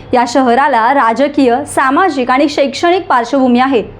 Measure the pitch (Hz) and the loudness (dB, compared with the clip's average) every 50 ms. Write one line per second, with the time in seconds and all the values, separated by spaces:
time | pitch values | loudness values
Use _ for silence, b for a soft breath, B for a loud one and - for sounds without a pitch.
0 | B B B 247 233 - - 285 262 247 233 247 285 302 269 226 220 240 277 269 | B B B -2 0 0 0 0 2 2 2 2 2 2 2 2 2 2 2 2
1 | 240 226 233 233 277 294 294 - 269 240 233 254 294 - - - 285 262 269 311 | 0 0 0 0 -2 -2 0 0 2 2 2 0 -2 -4 -4 -2 0 0 2 2
2 | 381 381 285 277 247 240 254 269 294 294 - - 277 277 269 - - 349 349 381 | 0 0 0 -2 -2 0 0 0 0 0 0 -2 -2 -2 -2 -2 0 0 0 0
3 | 359 - 285 247 233 240 - 277 262 254 247 240 254 269 269 226 180 - - - | 0 0 -2 -2 -2 0 0 0 2 2 2 2 2 2 0 -2 -2 -4 -10 -20